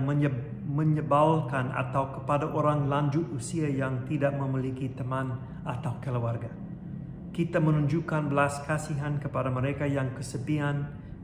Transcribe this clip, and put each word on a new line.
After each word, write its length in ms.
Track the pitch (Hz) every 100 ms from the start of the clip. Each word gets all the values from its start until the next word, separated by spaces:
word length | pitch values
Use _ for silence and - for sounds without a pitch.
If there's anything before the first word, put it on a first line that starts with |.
| 135
menye-, 240 | 147 143 131 - -
menyebalkan 1120 | 151 143 156 151 139 143 156 160 127 135 127 131
atau 400 | 127 139 131 -
kepada 320 | - 147 156
orang 400 | 151 147 147 139
lanjut 400 | 143 147 143 170 131
usia 320 | - 165 151
yang 400 | 135 131 127 -
tidak 240 | 151 139 139
memiliki 480 | 135 135 127 127 135
teman 480 | - 127 131 131 120 - - -
atau 320 | 120 143 110
keluarga. 480 | 139 123 117 117 - - - - - - - - - -
Kita 240 | 165 175
menunjukkan 720 | 156 151 143 165 165 131 147
belas 320 | 139 143 -
kasihan 560 | - 151 - 143 147 147
kepada 320 | 143 127 127
mereka 320 | 127 139 139
yang 320 | 143 139 131 120
kesepian, 720 | - - 147 151 143 143 143 - - -